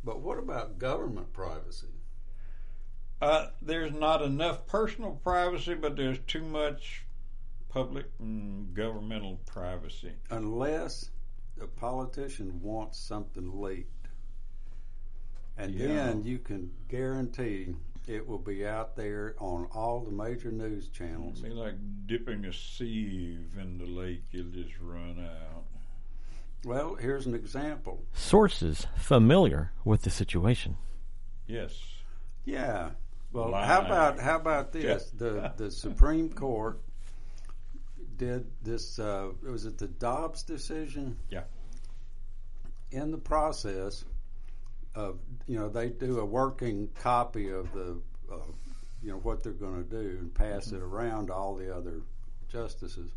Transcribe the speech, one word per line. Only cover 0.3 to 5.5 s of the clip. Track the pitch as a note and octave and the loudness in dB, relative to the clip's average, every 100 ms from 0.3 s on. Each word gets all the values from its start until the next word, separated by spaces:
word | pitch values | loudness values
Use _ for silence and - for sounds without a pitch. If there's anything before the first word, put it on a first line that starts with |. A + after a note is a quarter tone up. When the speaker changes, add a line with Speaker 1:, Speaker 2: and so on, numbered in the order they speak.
| - | -2
Speaker 1:
about | - C3+ G#2+ G2+ | -2 -2 -4 -2
government | B2+ D3 - A2+ - | 0 0 -2 -4 -4
privacy? | - F2+ D#2+ - - - - - - - - - - - - - - - - | -4 -2 -2 -4 -4 -6 -6 -6 -6 -6 -6 -4 -4 -4 -4 -6 -6 -4 2
Speaker 2:
Uh, | D3 D#3+ D#3 - | 6 6 4 -4
there's | D3+ E3 D#3+ | -2 0 0
not | D3+ D3+ D#3+ | 2 4 6
enough | C#3+ C#3 E3+ - - | 4 2 2 0 0
personal | G3+ A3 - F#3+ - | 2 2 0 -4 -2
privacy, | F#3 F3+ F3+ | 2 4 4